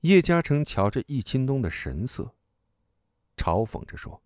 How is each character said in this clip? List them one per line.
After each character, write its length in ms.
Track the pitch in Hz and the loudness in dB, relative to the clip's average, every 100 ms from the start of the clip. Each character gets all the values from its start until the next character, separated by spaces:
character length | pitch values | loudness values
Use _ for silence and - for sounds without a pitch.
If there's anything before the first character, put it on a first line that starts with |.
叶 220 | 160 190 | 8 6
嘉 180 | 170 170 | 6 2
诚 240 | - 147 | 2 0
瞧 240 | 151 - 101 | 0 0 0
着 160 | 127 - | 0 -4
易 140 | 143 | -6
钦 260 | - 131 131 | -2 -2 0
东 140 | 139 | 0
的 80 | 117 | -2
神 380 | - - 69 117 | -4 -8 -6 -6
色， 280 | - - _ _ _ _ _ _ _ _ _ _ - | -6 -10 _ _ _ _ _ _ _ _ _ _ -6
嘲 300 | - 87 113 | 0 0 0
讽 180 | - | -6
着 140 | - 76 | -12 -14
说 240 | - - | -14 -18